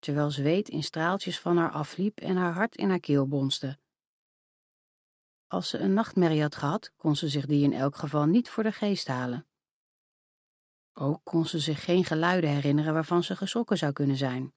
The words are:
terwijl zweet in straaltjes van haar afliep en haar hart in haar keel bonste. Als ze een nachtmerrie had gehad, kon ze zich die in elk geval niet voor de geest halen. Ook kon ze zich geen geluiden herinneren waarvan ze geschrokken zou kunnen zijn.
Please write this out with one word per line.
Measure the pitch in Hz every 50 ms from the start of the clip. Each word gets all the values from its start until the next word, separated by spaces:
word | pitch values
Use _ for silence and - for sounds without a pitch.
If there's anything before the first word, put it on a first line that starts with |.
| -
terwijl | - 143 147 147 147
zweet | 143 139 139 147 165 190 208 -
in | - 156 147
straaltjes | - - 160 160 170 185 196 - 185 170 -
van | - 180 175 175
haar | 165 165
afliep | - 151 151 - - - 185 208 - -
en | - - 190
haar | 180 180 175 170
hart | 175 214 226 -
in | - - 196
haar | 190 175
keel | 170 - 143 143 135 135
bonste. | 143 139 135 135 135 - - 135 135 - _ _ _ _ _ _ _ _ _ _ _ _ _ _ _ _ _ _ _ _ _ _ _ _ _ _ _ _ _ _ _ _ _ _
Als | - 185 180 -
ze | - -
een | - 196 190
nachtmerrie | 208 226 - - 196 180 165 160 151
had | 151 151 -
gehad, | - - 143 165 214 - - _
kon | _ - 160 147
ze | 147 - 156
zich | 135 147 135
die | 135 151 143 143
in | 143 135
elk | - 135 143 143
geval | - - 147 143 151 147
niet | 151 170 240 240 -
voor | - - 220
de | 220
geest | 208 - - 208 202 185 - -
halen. | 135 127 127 123 123 123 - _ _ _ _ _ _ _ _ _ _ _ _ _ _ _ _ _ _ _ _ _ _ _ _ _ _ _ _ _ _
Ook | - 139 139 151 - _
kon | - - 165 165
ze | - - 165
zich | 143 156 151 143 -
geen | - 170 185 180
geluiden | - 160 156 160 175 185 185 175 151
herinneren | 143 143 139 143 143 147 151 156 156
waarvan | 160 160 - 175 175 170
ze | - 185
geschrokken | - 196 190 - 233 233 - 208 165
zou | - 147 143
kunnen | - 147 139 135
zijn. | 131 139 131 123 127 131 139 _